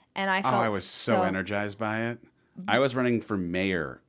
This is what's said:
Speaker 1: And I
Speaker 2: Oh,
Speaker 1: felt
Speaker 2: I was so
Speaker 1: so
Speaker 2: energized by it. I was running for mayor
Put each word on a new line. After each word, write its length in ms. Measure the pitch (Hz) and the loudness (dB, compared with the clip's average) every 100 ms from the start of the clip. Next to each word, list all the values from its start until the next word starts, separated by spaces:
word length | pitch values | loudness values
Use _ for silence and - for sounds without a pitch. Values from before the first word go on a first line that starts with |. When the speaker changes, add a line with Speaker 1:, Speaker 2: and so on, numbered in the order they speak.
| _ | _
Speaker 1:
And 160 | - 196 | -4 0
I 100 | 190 | 0
Speaker 2:
Oh, 20 | |
Speaker 1:
felt 120 | 135 | 2
Speaker 2:
I 140 | 123 113 | 2 2
was 160 | 101 | 0
so 320 | - - - 104 | -2 -2 2 2
Speaker 1:
so 60 | |
Speaker 2:
energized 560 | 92 95 92 101 104 98 | 2 0 -2 -2 -4 -4
by 220 | 107 110 117 | -4 -2 -4
it. 120 | 120 - _ _ - 92 | -6 -14 _ _ -8 2
I 120 | 113 | 4
was 140 | 135 123 | 4 2
running 240 | 123 113 | 0 0
for 160 | - 101 | -2 -4
mayor 680 | 87 87 95 90 71 - | -2 -2 0 0 -4 -8